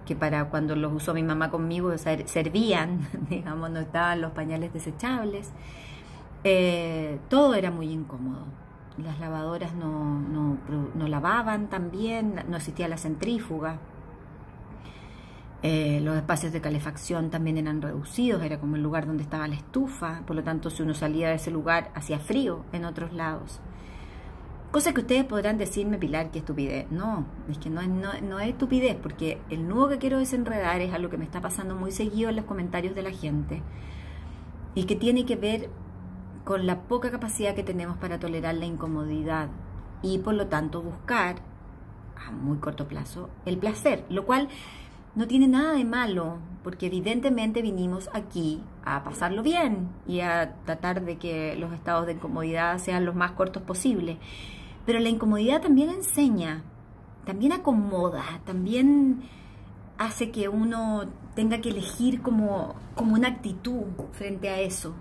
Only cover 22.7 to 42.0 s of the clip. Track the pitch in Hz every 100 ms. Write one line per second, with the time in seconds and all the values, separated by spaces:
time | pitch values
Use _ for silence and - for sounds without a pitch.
22.7 | 175 170 170 165 170 160 156 - - -
23.7 | - - - - - - - - - -
24.7 | 196 - 254 - 254 262 208 202 214 185
25.7 | 202 202 196 151 156 160 165 156 143 139
26.7 | 135 - 160 214 202 143 - - 147 160
27.7 | 160 180 185 196 196 202 190 214 247 269
28.7 | 254 254 185 151 - 156 - - 160 165
29.7 | 220 277 277 277 269 262 247 226 220 175
30.7 | 175 180 170 175 165 160 185 180 - 185
31.7 | 185 190 190 214 208 226 220 214 190 175
32.7 | 175 180 190 190 180 156 147 147 147 -
33.7 | - - - - - - - - - -
34.7 | 190 185 208 233 247 240 220 208 220 -
35.7 | - - - - - - - - 196 185
36.7 | 180 - 240 247 240 220 - 202 196 196
37.7 | 180 175 175 185 170 175 165 160 165 170
38.7 | 160 160 156 151 151 151 160 147 - -
39.7 | - - - 190 190 185 214 196 151 156
40.7 | 170 170 170 - 240 180 180 - - -
41.7 | - - -